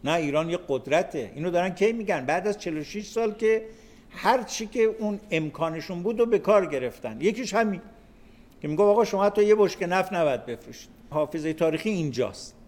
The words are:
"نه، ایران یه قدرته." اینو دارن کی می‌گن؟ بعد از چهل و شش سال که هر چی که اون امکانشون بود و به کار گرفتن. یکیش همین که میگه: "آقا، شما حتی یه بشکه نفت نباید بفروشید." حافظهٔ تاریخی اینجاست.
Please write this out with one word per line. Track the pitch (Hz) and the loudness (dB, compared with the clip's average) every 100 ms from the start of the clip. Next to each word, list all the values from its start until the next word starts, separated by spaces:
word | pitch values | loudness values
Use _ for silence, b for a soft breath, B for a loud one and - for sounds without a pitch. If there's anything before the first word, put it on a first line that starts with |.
"نه، | 139 | 0
ایران | 170 147 147 165 | 0 2 0 0
یه | 170 - | -4 -2
قدرته." | 131 135 156 220 156 104 139 | -4 2 0 0 -6 -8 -6
اینو | 170 | -2
دارن | 175 185 | 0 0
کی | - 202 | 2 0
می‌گن؟ | 233 208 170 131 | 0 -2 -2 0
بعد | 170 208 | -2 -2
از | 208 | -4
چهل | 180 156 | -4 -6
و | |
شش | 143 208 208 | -8 -10 -6
سال | 226 226 | -2 -2
که | 214 220 220 220 B B B B | 0 2 2 -2 B B B B
هر | - 190 247 | -2 2 2
چی | 226 - 220 | 0 -8 -6
که | 254 | 0
اون | 220 - 214 202 - | 0 0 -4 -4 -2
امکانشون | 160 156 - 160 160 - 175 | -2 -2 -4 -4 -4 -8 -4
بود | 180 233 | -4 0
و | 233 | 2
به | 202 | 2
کار | - 208 175 | 4 4 4
گرفتن. | 143 123 - 120 110 | -2 -4 -6 -10 -2
یکیش | 170 226 247 | -2 0 -2
همین | 202 220 180 - - b b b b b - | 0 0 -2 -10 -20 b b b b b -10
که | 147 | -4
میگه: | 151 | 4
"آقا، | 208 208 208 | 4 6 4
شما | 190 | 2
حتی | 202 202 | 2 4
یه | 208 208 | 4 6
بشکه | 196 - 175 | 4 2 0
نفت | 185 185 | 0 0
نباید | 180 156 123 - | 0 0 0 -4
بفروشید." | 113 - - - - - | -10 -12 -20 -20 -20 -8
حافظهٔ | 151 147 165 156 | -4 -2 -2 -4
تاریخی | 156 160 160 220 | 0 0 0 -2
اینجاست. | 196 151 123 110 90 - - | -2 -2 -2 -2 -4 -18 -20